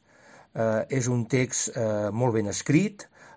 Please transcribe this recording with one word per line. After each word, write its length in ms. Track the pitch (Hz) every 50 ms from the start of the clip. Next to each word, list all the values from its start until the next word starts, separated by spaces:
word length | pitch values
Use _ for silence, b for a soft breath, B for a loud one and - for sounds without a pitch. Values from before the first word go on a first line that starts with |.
| b b b b b b b b b b -
Eh, 320 | 113 113 110 110 110 - - 135
és 160 | 131 117 127 123
un 140 | 120 113 -
text, 460 | - 127 127 120 - - - - -
eh, 320 | 127 117 107 107 104 104 104
molt 280 | 104 113 127 123 110 113
ben 80 | 104 101
escrit, 580 | 107 - - - 139 165 196 208 - - - B B B B B B